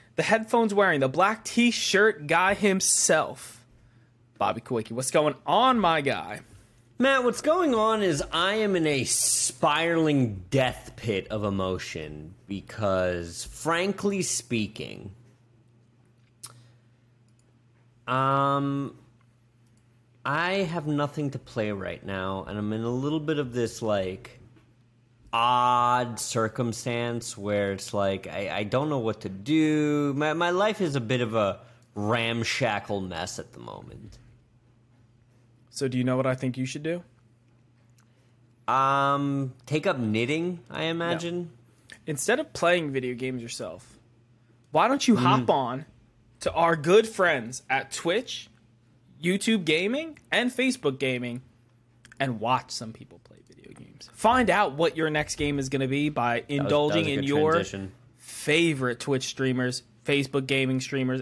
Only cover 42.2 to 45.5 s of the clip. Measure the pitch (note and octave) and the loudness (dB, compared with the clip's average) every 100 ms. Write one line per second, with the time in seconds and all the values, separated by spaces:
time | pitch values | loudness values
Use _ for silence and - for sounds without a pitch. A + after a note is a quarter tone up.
42.2 | - B3+ D4+ - F3 F3 D3+ C3+ B2 A#2+ | 0 0 -2 0 2 2 0 -4 -4 -4
43.2 | C3 B2+ A#2 - G2+ E2 - - _ _ | -6 -6 -8 -10 -10 -12 -18 -20 _ _
44.2 | _ _ _ _ _ D3+ G#3+ C#4 - G3 | _ _ _ _ _ 2 4 4 4 6
45.2 | B2 B2+ A#2 | 6 4 4